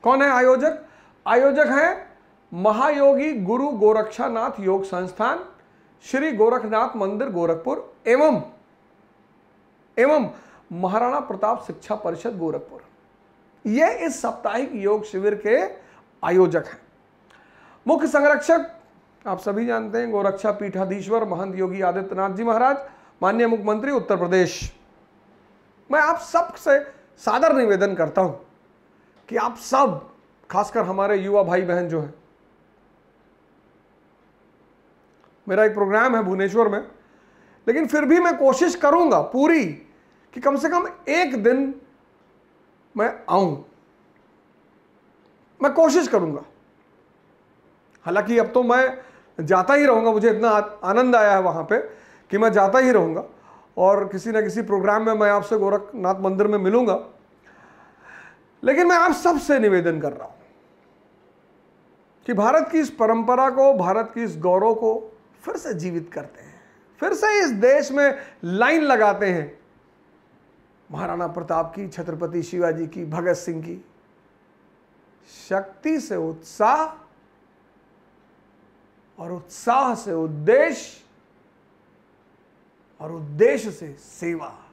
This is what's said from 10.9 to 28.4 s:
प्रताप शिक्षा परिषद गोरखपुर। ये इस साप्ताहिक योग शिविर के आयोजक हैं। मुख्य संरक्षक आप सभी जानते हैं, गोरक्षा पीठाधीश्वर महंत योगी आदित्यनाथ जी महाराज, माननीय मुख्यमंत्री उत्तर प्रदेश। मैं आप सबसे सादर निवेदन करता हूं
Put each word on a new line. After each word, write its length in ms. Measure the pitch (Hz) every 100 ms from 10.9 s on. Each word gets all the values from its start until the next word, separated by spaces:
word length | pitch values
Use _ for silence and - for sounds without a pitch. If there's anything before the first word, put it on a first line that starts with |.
| 208 240 285
प्रताप 440 | - 190 208 233 -
शिक्षा 280 | - - 214
परिषद 420 | 175 160 240 196
गोरखपुर। 460 | 165 143 - - - _ _ _ _ _ _ _ 214
ये 400 | 226 339 480 330
इस 160 | 247
साप्ताहिक 500 | 254 220 - 226 277
योग 300 | 226 196 214
शिविर 320 | 214 190 202 208
के 380 | 208 254 381 - - _ _ _
आयोजक 420 | 160 180 180 156 -
हैं। 160 | - _ _ _ _ _ _ _ _ - _ 226
मुख्य 200 | 320 294
संरक्षक 640 | 294 285 294 - 330 - - _ _ _ _ 208
आप 120 | 180
सभी 260 | - 202 233
जानते 320 | 226 220 226
हैं, 140 | 240
गोरक्षा 400 | 208 196 190 214
पीठाधीश्वर 720 | 208 202 185 190 196 190 226 214
महंत 300 | 170 196 185
योगी 260 | 185 190
आदित्यनाथ 480 | 185 190 190 185 196
जी 140 | 190
महाराज, 340 | 233 226 254 277 - - _ _
माननीय 240 | 185 220 233
मुख्यमंत्री 440 | 226 202 214 262
उत्तर 260 | 269 - 196
प्रदेश। 600 | 175 185 170 - - - _ _ _ _ _ _ _ _ _ _ _
मैं 80 | 285
आप 180 | 302 339
सबसे 640 | - 330 339 - - 277 285 - _ _
सादर 360 | - 220 320
निवेदन 420 | 269 233 196 202 185
करता 260 | 160 -
हूं 100 | 185 -